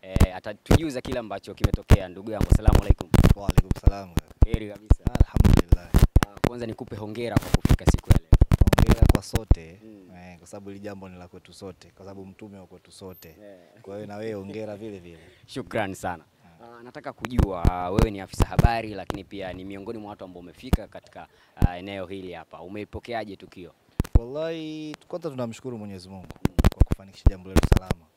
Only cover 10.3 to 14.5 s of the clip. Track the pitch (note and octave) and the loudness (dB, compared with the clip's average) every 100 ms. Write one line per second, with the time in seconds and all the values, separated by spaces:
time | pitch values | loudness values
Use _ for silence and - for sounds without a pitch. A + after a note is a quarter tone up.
10.3 | E2+ E2+ G#2 G2 G2 G2+ G2 F#2+ F2+ F2+ | -20 -18 -16 -14 -12 -12 -12 -14 -18 -20
11.3 | F2+ _ F2 G2 F2 F2 _ F#2+ G2 F#2+ | -20 _ -18 -16 -16 -20 _ -18 -16 -18
12.3 | F#2 G#2+ G2 F2+ F2+ _ - F#2+ F#2 E3 | -18 -20 -20 -20 -20 _ -20 -18 -18 -20
13.3 | D#3 G#2 F#2+ F2 G#2+ G2+ G2+ G#2 G#2 A2 | -20 -20 -20 _ _ -16 -14 -12 -10 -10
14.3 | G#2+ G2 | -10 -10